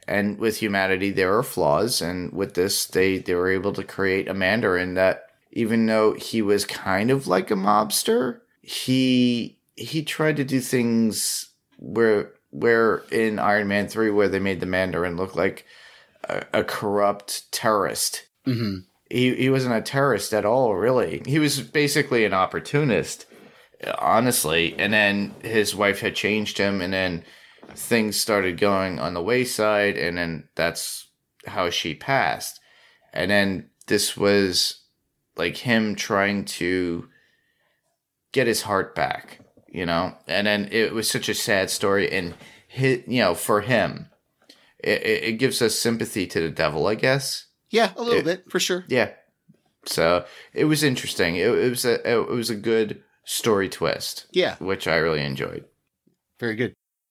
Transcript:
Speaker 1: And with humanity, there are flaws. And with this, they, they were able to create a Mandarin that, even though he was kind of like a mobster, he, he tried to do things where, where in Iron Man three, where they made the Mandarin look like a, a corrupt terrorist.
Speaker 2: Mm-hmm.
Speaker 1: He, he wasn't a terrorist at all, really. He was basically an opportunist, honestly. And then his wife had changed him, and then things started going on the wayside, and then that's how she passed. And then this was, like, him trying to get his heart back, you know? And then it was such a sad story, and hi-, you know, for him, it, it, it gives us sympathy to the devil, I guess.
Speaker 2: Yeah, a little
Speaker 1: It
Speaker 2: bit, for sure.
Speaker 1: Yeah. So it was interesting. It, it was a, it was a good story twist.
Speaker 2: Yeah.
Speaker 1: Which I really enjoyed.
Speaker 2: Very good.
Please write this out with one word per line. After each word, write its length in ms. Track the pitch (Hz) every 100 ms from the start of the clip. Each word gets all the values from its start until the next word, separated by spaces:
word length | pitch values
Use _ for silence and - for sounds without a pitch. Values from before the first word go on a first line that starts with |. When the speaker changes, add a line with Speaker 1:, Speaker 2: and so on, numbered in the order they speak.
| -
Speaker 1:
And 300 | 101 104 -
with 180 | 110 104
humanity, 480 | 107 98 95 92 101
there 240 | 95 92 107
are 60 |
flaws. 580 | 131 - 76 73 117 -
And 300 | 82 90 90
with 220 | 87 95
this, 320 | 87 98 - -
they, 320 | 92 95 95
they 160 | 92 87
were 140 | 92
able 220 | 95 98
to 100 | 98
create 440 | 98 - 95 95 -
a 40 |
Mandarin 600 | 95 92 113 110 90 90
that, 300 | 92 92 - - _ _
even 340 | - 113 117 110
though 260 | 110 107
he 280 | - - 113
was 240 | 101 101 -
kind 440 | - 98 95 117
of 160 | 135 135
like 220 | 92 -
a 40 | 101
mobster, 840 | 98 104 107 - - 233 254 120 _ _
he, 960 | - - - 131 131 127 123 120 - - _ -
he 280 | 120 156
tried 340 | 151 - 156 147
to 60 | 127
do 140 | 131
things 880 | - 127 117 117 110 98 - - - _ _ -
where, 540 | - 107 113 104 - - _
where 460 | 71 117 113 113 87 -
in 280 | 113 110 104
Iron 280 | 101 104 101
Man 200 | 101 98
three, 220 | 110 110
where 180 | 104 98
they 100 | 95
made 200 | 98 90
the 40 | 92
Mandarin 520 | 92 92 85 87 85
look 180 | 95 85
like 300 | 95 - - - - - _ _ -
a, 180 | 50 -
a 100 | 107
corrupt 880 | - - 107 101 101 101 - - -
terrorist. 760 | - 117 107 78 55 - - - _ 135
Speaker 2:
Mm-hmm. 340 | 117 107 95 - _ _
Speaker 1:
He, 260 | 120 127 -
he 140 | 131
wasn't 240 | 135 127 110
a 60 |
terrorist 520 | - 139 139 101 -
at 120 | 107 101
all, 300 | 127 120 92
really. 460 | 113 110 85 69 92
He 140 | 156
was 220 | 151 139
basically 600 | - 156 147 151 139 120 104
an 80 |
opportunist, 920 | 95 90 82 - 147 147 92 71 - - - - - _ _ - -
honestly. 800 | 65 107 123 - 76 82 85 -
And 140 | 101
then 400 | 107 104 101 101 -
his 320 | 110 110 101 101
wife 260 | 101 95
had 120 | 104
changed 440 | - 98 107 104 -
him, 240 | 101 98
and 120 | 90
then 300 | 95 92 82 - - - _ -
things 460 | - - 117 107 101
started 400 | - 104 92 82
going 400 | 101 98 95 80
on 140 | 80
the 100 | 90
wayside, 760 | 92 127 123 - 107 104 101 78
and 200 | 80 87
then 320 | 85 76 - -
that's 520 | 82 - - - - _ _ _ -
how 220 | 101 90
she 260 | - 85 73
passed. 640 | - 135 82 53 - - _ _ _ _ _
And 180 | - 92
then 380 | 101 98 95 - _ -
this 300 | 104 - -
was, 640 | 101 101 95 87 - - _ _ _ _ _ -
like, 180 | 85 -
him 380 | 123 113 110 101
trying 480 | - 101 98 101 -
to 600 | - 90 92 90 87 - _ _ _ _ _ _ _ _ _ _ _ _
get 140 | 135 117
his 160 | 104
heart 300 | - 98 -
back, 460 | - 67 - - - - _ _
you 160 | - 87
know? 300 | 85 92 - -
And 200 | 90 104
then 200 | 104 101
it 220 | 113 104
was 160 | 110 107
such 200 | 123 -
a 40 |
sad 360 | 101 - 98 95
story, 420 | - 101 98 -
and 220 | 95 87 - - - _ 127
hi-, 280 | 135 123 -
you 140 | 123
know, 140 | 95 85
for 260 | - 104
him, 480 | 117 117 82 - - _ _ _ _ _ _ _
it, 220 | - 104
it, 220 | 110 107
it 80 | 101
gives 280 | 113 131 123
us 140 | 113 -
sympathy 480 | 120 117 113 110 87
to 140 | 95
the 80 | 82
devil, 380 | 73 78 76 87
I 80 | 113
guess. 500 | 131 139 135 - - _ _
Speaker 2:
Yeah, 220 | 214 202 -
a 40 |
little 200 | 233 233
Speaker 1:
It 20 | 151
Speaker 2:
bit, 180 | 180 -
for 120 | 180
sure. 240 | - 180 180
Speaker 1:
Yeah. 220 | 123 104 - _ _ _ _ _ _ -
So 380 | - 82 87 - - -
it 100 | - 156
was 180 | 151
interesting. 520 | 151 123 - - 87 85
It, 140 | 104
it 200 | 92 120
was 140 | 120
a, 260 | 123 113 -
it 200 | 117 -
was 200 | 123 117
a 60 | 104
good 480 | 113 113 104 - _ _ -
story 420 | - 120 101 95
twist. 580 | - 80 - - - -
Speaker 2:
Yeah. 240 | 180 147 -
Speaker 1:
Which 280 | 92 95 -
I 80 | 80
really 260 | 82 76
enjoyed. 440 | 71 67 50 50 - _ _ _ _ _ _ _
Speaker 2:
Very 160 | 117 110
good. 180 | 113 - _ _ _